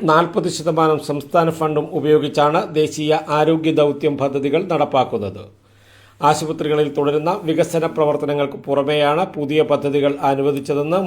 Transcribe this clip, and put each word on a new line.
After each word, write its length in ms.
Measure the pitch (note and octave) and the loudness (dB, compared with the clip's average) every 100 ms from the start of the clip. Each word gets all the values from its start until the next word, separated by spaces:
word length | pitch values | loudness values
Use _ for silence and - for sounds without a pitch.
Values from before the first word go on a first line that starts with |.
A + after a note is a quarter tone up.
നാൽപത് 460 | D#3+ D#3 E3+ - E3 - | 2 4 4 0 -4 -4
ശതമാനം 440 | D#3+ D#3+ D#3+ D3+ C#3+ | -2 2 2 0 -2
സംസ്ഥാന 420 | C#3+ C#3+ F3 D#3+ D#3+ | -6 0 2 2 0
ഫണ്ടും 260 | D#3 D3+ D3 D#3 | -2 -2 -2 -2
ഉപയോഗിച്ചാണ് 600 | D3 D3+ C#3+ - D3 E3 G3+ D#3 | 4 4 4 2 2 2 0 0
ദേശീയ 400 | D3+ D3+ D3+ D#3 D#3 D3+ | -2 -2 0 0 0 2
ആരോഗ്യ 340 | D3+ D#3+ D#3 D3+ | 2 2 2 2
ദൗത്യം 380 | D3 C#3+ D#3 C#3 | 2 2 -2 0
പദ്ധതികൾ 440 | C#3 C3+ C#3 D#3 F#3 | -2 -2 0 0 0
നടപ്പാക്കുന്നത്. 720 | D#3+ C#3 C3+ B2 A2+ G2+ F2+ E2+ - _ _ _ - - - | -2 0 0 0 -2 -6 -10 -16 -20 _ _ _ -20 -20 -2
ആശുപത്രികളിൽ 640 | D3 D3+ D#3 D#3 D3+ D3+ D3 D3 | 0 0 -2 -4 -2 0 0 0
തുടരുന്ന 340 | C#3+ D3+ D#3 G3+ E3 | 0 0 -2 -2 -2
വികസന 380 | D#3 E3 E3 D#3+ D#3+ | -2 0 -2 -2 0
പ്രവർത്തനങ്ങൾക്ക് 640 | D3+ C#3+ D3 D3 C#3 C#3 - | 0 0 -2 -2 -4 -6 -2
പുറമെയാണ് 580 | C#3 C#3 D3+ D3 D3+ F#3+ | -2 0 0 2 0 -2
പുതിയ 280 | D3+ C#3 D3+ D3+ | -4 0 2 2
പദ്ധതികൾ 400 | C#3+ C#3+ C#3+ C#3+ C#3+ C#3 | 0 0 0 0 0 0
അനുവദിച്ചതെന്ന് 680 | C#3 C#3 C#3 C#3 D3 D3 F3+ | 0 0 -2 -2 -2 0 0